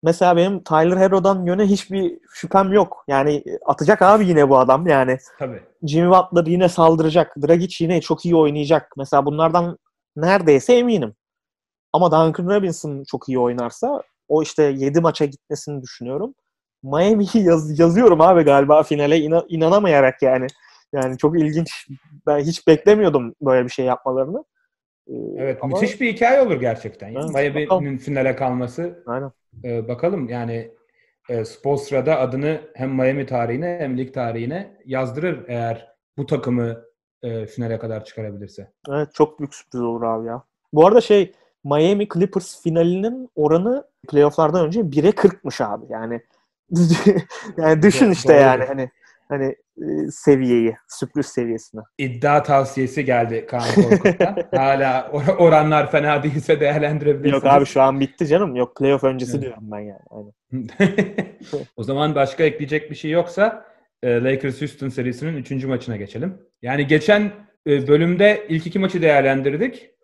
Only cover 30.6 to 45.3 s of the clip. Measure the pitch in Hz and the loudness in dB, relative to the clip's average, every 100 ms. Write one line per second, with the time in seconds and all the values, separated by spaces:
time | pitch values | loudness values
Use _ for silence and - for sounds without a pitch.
30.6 | 113 _ _ _ _ _ _ 120 110 - | -12 _ _ _ _ _ _ -8 -8 -8
31.6 | 139 143 - 135 127 151 127 131 147 156 | -4 -4 -4 -4 -2 -2 -2 -4 -4 -6
32.6 | - - 131 131 131 139 135 127 117 123 | -10 -10 -6 -2 -2 -2 -4 -4 -4 -4
33.6 | 175 175 143 127 131 - 120 117 120 165 | -6 -6 -6 -6 -8 -8 -8 -6 -8 -8
34.6 | 202 _ - 131 127 120 175 143 - 120 | -12 _ -10 -6 -6 -6 -6 -8 -10 -8
35.6 | 117 113 - _ _ - 139 143 120 123 | -6 -8 -12 _ _ -12 -6 -6 -2 -4
36.6 | 117 113 _ _ _ _ 123 113 107 - | -4 -8 _ _ _ _ -10 -10 -10 -10
37.6 | 117 110 113 110 107 - 107 101 101 - | -8 -8 -8 -12 -12 -14 -14 -14 -18 -20
38.6 | 95 _ - 139 147 - 151 - 139 - | -20 _ -10 -6 -6 -2 -2 -2 -14 -14
39.6 | _ 127 120 117 117 113 117 117 _ _ | _ -8 -6 -6 -6 -6 -8 -12 _ _
40.6 | _ 147 175 233 226 208 185 _ _ _ | _ 4 6 6 4 0 0 _ _ _
41.6 | 139 147 165 202 208 170 190 190 - - | -4 0 2 0 -2 -2 -2 -4 -8 -10
42.6 | 170 165 170 185 214 254 254 - 151 165 | -4 0 0 0 -4 -8 -12 -2 2 2
43.6 | 196 262 - _ - 147 147 - 156 175 | 0 -4 -8 _ -4 2 2 2 0 2
44.6 | 160 196 185 139 165 214 202 | -2 -2 -2 0 0 4 2